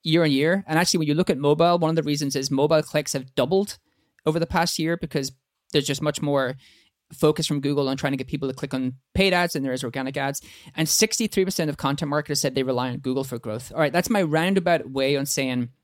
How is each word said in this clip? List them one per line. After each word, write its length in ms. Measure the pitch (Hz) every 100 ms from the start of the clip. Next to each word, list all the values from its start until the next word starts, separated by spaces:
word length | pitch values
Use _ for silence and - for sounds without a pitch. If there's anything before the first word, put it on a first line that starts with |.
year 180 | 160 160
on 80 | 160
year. 320 | 135 151 190 190
And 100 | 156
actually, 200 | 175 175
when 100 | 151
you 60 |
look 160 | 147 180
at 80 | 147
mobile, 400 | 143 151 170 175
one 120 | 160
of 60 | 165
the 80 |
reasons 320 | 147 147 143 135
is 120 | 135
mobile 320 | 139 151 160
clicks 320 | 151 156 151
have 200 | 135 131
doubled 440 | - 165 190 202 - _ _ _ _
over 140 | - 160
the 80 | 165
past 320 | 180 170 -
year 180 | 160 170
because 360 | 151 156 135 - _ _ _
there's 140 | 151 139
just 140 | 139
much 220 | 151 147
more 320 | 147 143 127 131 _ _ _ _ _
focus 360 | - 151 156 156
from 120 | 143
Google 280 | 143 143 139
on 80 | 135
trying 160 | 143
to 40 | 135
get 120 | 127
people 200 | 147 135
to 60 |
click 180 | 127 147
on 220 | 131 127 131 _
paid 180 | - 190
ads 220 | 180 175
than 100 | 156
there 80 | 135
is 100 | 127
organic 340 | 123 135 131 139
ads. 260 | 135 139 - - - -
And 120 | 160
sixty-three 560 | - 220 - 226 -
percent 260 | 190 - 160
of 60 | 143
content 320 | 139 143 147
marketers 320 | 147 147 143
said 140 | 147
they 80 | 135
rely 280 | 131 123 127
on 80 | 120
Google 260 | 131 131
for 160 | 135 123
growth. 320 | 117 110 -
All 80 | -
right, 120 | 147
that's 180 | 165 -
my 120 | 220
roundabout 680 | 170 156 175 190 175 170 -
way 280 | 135 135 143
on 100 | 139
saying 440 | - 131 123 120 _